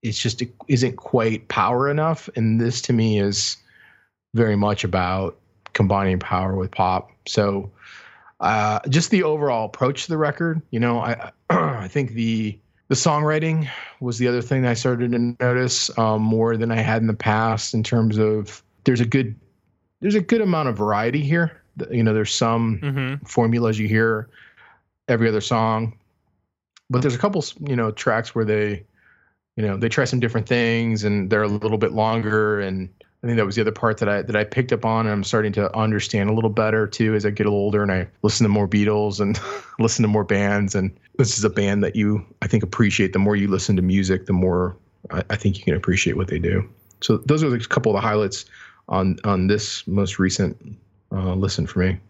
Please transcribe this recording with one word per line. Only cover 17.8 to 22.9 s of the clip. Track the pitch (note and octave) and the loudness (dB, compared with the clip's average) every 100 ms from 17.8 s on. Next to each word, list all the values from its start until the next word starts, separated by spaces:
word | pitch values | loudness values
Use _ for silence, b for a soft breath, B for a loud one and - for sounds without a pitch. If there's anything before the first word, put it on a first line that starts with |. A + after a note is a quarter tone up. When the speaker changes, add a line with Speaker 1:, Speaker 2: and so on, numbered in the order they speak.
Speaker 1:
terms | G#2+ A#2+ A2 G#2+ | 0 0 2 2
of | G#2+ G#2+ G2+ - _ _ | 2 0 -4 -12 _ _
there's | - A#2+ | 2 2
a | |
good, | A#2+ C3+ B2+ A2 _ _ _ _ _ _ | 2 2 0 -6 _ _ _ _ _ _
there's | G3 | 0
a | G#3 | 0
good | E3+ A#3 | 2 2
amount | G#3 E3 C#3 | 2 2 0
of | G2+ | 0
variety | G#2 G#2 A2+ C#3 | 0 2 0 -2
here. | C#3 E3+ E3 - _ - | 0 0 0 -4 _ -12
Th-, | - | -6
you | B2 | 0
know, | A2 | 2
there's | G#2+ G#2 | 2 0
some | - A#2 A#2 A2+ G2+ | 0 0 2 0 -2
Speaker 2:
Mm-hmm. | C#3+ | -4